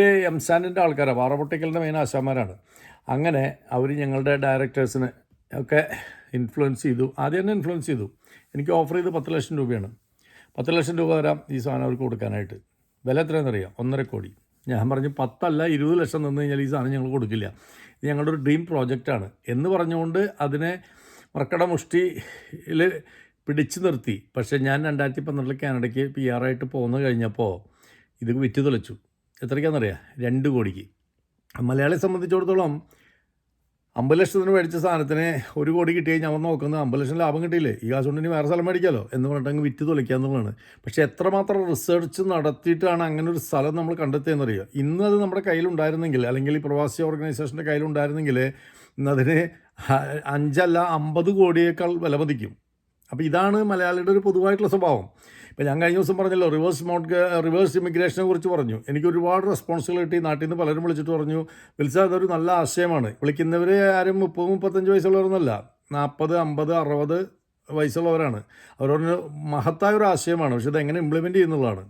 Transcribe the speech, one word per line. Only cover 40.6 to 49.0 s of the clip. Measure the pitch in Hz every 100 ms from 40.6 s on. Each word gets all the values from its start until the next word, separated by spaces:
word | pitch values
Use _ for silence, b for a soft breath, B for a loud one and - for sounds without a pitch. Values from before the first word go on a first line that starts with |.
| B B
പക്ഷേ | - -
എത്രമാത്രം | 147 - 180 196 202 196 180
റിസർച്ച് | 147 - 175 165 -
നടത്തിയിട്ടാണ് | 190 170 151 139 170 165 180 170
അങ്ങനെ | 165 156 165
ഒരു | 170
സ്ഥലം | - 147 147 160
നമ്മൾ | 165
കണ്ടെത്തിയെന്നറിയോ? | 170 143 147 143 147 127 101 98
ഇന്ന് | 135 139 175
അത് | 208 202
നമ്മുടെ | 196 190 190
കയ്യിലുണ്ടായിരുന്നെങ്കിൽ, | 165 180 165 156 160 165 131 120
അല്ലെങ്കിൽ | 131 139 151
ഈ |
പ്രവാസി | 147 143 147 -
ഓർഗനൈസേഷൻ്റെ | 160 151 156 131 147 151
കയ്യിലുണ്ടായിരുന്നെങ്കിൽ | 156 147 156 147 143 151 147 127 131 135 B B B
ഇന്ന് | -